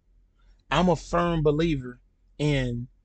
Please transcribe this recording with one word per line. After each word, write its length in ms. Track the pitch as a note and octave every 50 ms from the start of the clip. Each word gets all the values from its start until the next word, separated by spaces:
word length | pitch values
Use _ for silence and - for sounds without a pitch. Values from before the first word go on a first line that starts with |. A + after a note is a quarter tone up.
| _ _ _ _ _ _ _ _ _ _ - _ _ -
I'm 180 | C3+ D3+ F3+ F3+
a 80 | E3
firm 460 | - - - - E3+ F3 F3 E3+ E3
believer 580 | D3 D3+ D3 D3+ E3+ E3+ D3+ C3+ B2+ B2 B2 - _ _ _ _ _ _ _ -
in 500 | C#3+ D3+ C#3+ C3+ B2+ B2 A#2+ A#2+ B2 - _ _ _